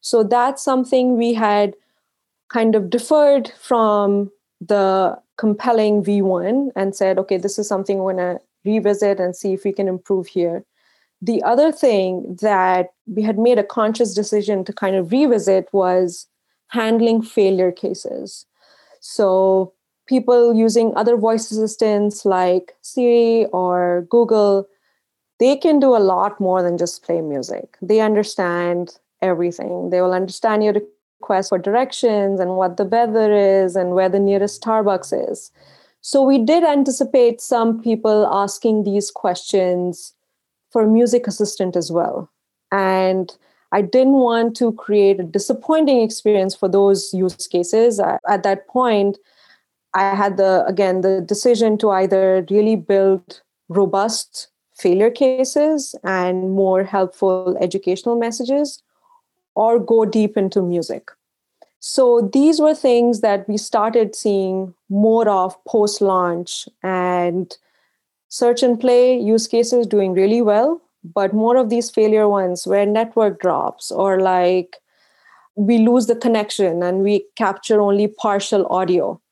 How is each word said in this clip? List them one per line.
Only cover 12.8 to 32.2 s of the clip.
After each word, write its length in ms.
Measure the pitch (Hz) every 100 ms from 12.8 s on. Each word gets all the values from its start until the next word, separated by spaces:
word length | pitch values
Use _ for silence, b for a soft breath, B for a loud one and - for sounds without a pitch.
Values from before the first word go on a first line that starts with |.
| 180 _ -
we 160 | 214
had 160 | 214 208
made 200 | 226 240
a 60 |
conscious 500 | 202 - 214 226 226
decision 500 | 185 208 208 202 202
to 80 | 185
kind 220 | 202 190 190
of 140 | 170
revisit 640 | 247 294 226 175 190 185
was 540 | 196 185 185 185 175 - _ _ _ _
handling 540 | 233 220 226 226 226
failure 500 | 220 - 196 190 185
cases. 720 | 180 - 185 - - 202 - _ b b b b b
So 720 | - - 202 185 190 190 185 _ _ _ _
people 480 | 262 247 247 233
using 400 | 226 226 233 226 -
other 200 | 220 240
voice 340 | 220 226 226
assistants 720 | 214 220 - 220 208 208 208 202
like 500 | 185 180 180 180 _
Siri 640 | - - 240 233 233 226 214
or 600 | 180 180 180 175 175 175
Google, 580 | 233 233 220 208 196 196 _ _ _ _ _ _ _
they 180 | 247 277
can 240 | 339 294
do 160 | 269 233
a 20 | 196
lot 260 | 180 196 202
more 220 | 185 185
than 140 | 175 170
just 260 | 175 -
play 160 | - 170
music. 540 | 156 143 120 - - _
They 200 | 175 220
understand 1000 | 214 208 208 - 180 175 175 175 175 _ _ _
everything. 680 | 190 170 175 170 - 180 180
They 120 | 180
will 100 | 180
understand 500 | 185 190 - 226 214
your 120 | 214 208 208 _ _ _
request 280 | - 190 190
for 100 | 185
directions 800 | 185 226 262 - 240 208